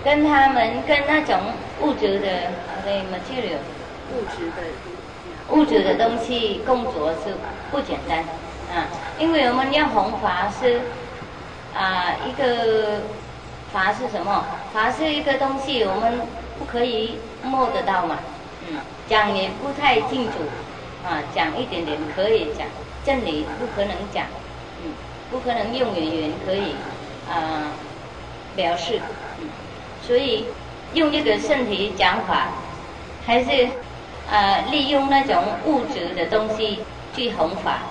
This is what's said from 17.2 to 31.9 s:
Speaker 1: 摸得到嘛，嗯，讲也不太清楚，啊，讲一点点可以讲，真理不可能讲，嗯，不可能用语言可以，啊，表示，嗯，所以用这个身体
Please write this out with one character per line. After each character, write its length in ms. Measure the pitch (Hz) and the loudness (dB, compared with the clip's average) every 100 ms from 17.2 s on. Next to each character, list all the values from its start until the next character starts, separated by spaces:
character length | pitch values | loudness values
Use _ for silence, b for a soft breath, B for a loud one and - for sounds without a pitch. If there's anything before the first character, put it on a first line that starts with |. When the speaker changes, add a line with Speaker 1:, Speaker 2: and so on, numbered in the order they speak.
| - - | -10 -8
Speaker 1:
摸 240 | 254 262 254 | -2 2 2
得 140 | - | 2
到 220 | - 185 170 | 2 2 2
嘛， 120 | 147 - - - - 175 | -2 -6 -12 -14 -12 -8
嗯， 100 | 151 - - - | -8 -8 -12 2
讲 240 | 214 208 | 4 4
也 180 | 196 190 190 | 2 -2 -2
不 100 | 277 277 | -6 2
太 200 | 285 226 - | 4 4 2
清 180 | 262 220 | 0 -2
楚， 60 | 175 147 117 - - - - 180 | -2 -4 -6 -10 -12 -14 -10 -4
啊， 160 | 156 143 | -4 -2
讲 240 | - 311 277 | 0 0 0
一 80 | 254 | -4
点 180 | 170 | -4
点 120 | 156 147 156 165 | -2 -4 -4 0
可 120 | 202 | 4
以 220 | 220 156 147 | 4 2 -4
讲， 80 | 143 - - - | -6 -8 -12 -4
真 200 | - 262 | 0 0
理 220 | 196 151 156 - | 0 -2 -4 -4
不 60 | 240 | -4
可 160 | 208 | -2
能 120 | 202 175 202 | -2 -2 -4
讲， 120 | - - - - - - - | -4 -6 -10 -12 -14 -14 -10
嗯， 80 | 165 - - - - | -10 -10 -12 -14 -8
不 80 | 247 | -4
可 160 | 247 | -2
能 180 | 233 208 | 0 0
用 220 | 247 240 | 0 0
语 100 | 180 156 | 0 0
言 260 | 160 151 - | 0 -2 -4
可 100 | 190 | -2
以， 200 | 196 180 139 - - - - - | 0 0 -4 -8 -10 -12 -12 -4
啊， 400 | 170 160 156 151 147 - - - - - - - - | -2 -2 -2 -4 -8 -10 -12 -12 -12 -12 -12 -8 0
表 200 | 170 - | 2 2
示， 240 | - 453 - - - - | 0 -2 -2 -8 -10 -10
嗯， 100 | 320 - - - - - | -10 -10 -12 -12 -12 -12
所 140 | - 247 | 2 2
以 300 | 269 220 - - - - - | 4 0 -2 -8 -12 -14 -2
用 180 | 320 302 | 2 4
这 100 | 294 | 4
个 160 | 220 208 | 4 2
身 280 | 339 277 233 | 4 2 2
体 260 | 185 208 | 0 -2